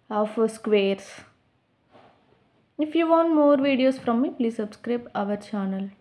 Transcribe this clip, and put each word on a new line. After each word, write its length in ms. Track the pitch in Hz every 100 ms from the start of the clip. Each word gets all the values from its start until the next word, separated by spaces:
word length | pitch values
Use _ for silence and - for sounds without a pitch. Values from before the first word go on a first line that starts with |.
| -
uh, 120 | 214 214
for 200 | 233 220
squares. 640 | 220 - 208 196 196 - - - _ _ _ _ _ _ - - _ _ _ _ _ _ -
If 160 | 302
you 160 | 330 330
want 240 | 330 330
more 240 | 311 294 285
videos 420 | 277 262 262 262
from 220 | - 233
me, 80 | 285
please 280 | - 233 226
subscribe 520 | 214 - - 240 240 214
our 200 | 202 202
channel. 540 | - 208 190 190 196 -